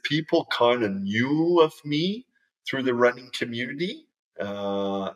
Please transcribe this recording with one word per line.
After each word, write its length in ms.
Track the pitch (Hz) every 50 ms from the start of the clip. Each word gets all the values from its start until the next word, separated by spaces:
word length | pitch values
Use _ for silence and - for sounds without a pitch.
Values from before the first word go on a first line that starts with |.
| -
people 420 | - 147 160 156 - 170 165 139 - - -
kinda 320 | 120 120 123 123 113 101
knew 720 | 98 98 98 98 104 113 123 135 151 156 165 170 175 170
of 120 | 156 156 - - -
me 420 | 147 147 147 170 190 208 240 - _ _ _ _ _ _ _ - -
through 160 | - 135 131
the 120 | 131 123
running 360 | 120 123 123 123 127 127 - -
community, 760 | - 123 120 117 117 123 - 143 147 175 196 294 320 - _ _ _ _ _ _ -
uh, 720 | 98 101 101 101 101 101 101 101 98 98 98 98 95 92 -